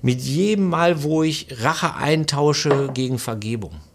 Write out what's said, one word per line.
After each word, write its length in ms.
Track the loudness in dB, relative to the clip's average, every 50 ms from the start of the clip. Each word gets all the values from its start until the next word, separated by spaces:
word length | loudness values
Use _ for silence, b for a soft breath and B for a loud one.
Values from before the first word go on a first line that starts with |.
Mit 200 | 2 0 0 0
jedem 460 | -2 -4 0 0 2 2 2 2 2 0
Mal, 360 | 2 2 2 2 2 2 0
wo 200 | 0 2 2 2
ich 240 | 0 0 -4 -8 -12 -10 -2 0
Rache 320 | 0 0 0 -2 -4 -2
eintausche 920 | -2 0 2 2 2 2 -2 0 2 2 2 2 2 2 2 2 2 2 -2 -2
gegen 260 | -2 -2 -2 -2 -4
Vergebung 600 | -4 -6 -6 -6 -4 -4 -6 -6 -6 -10 -12 -16 -20 -20 _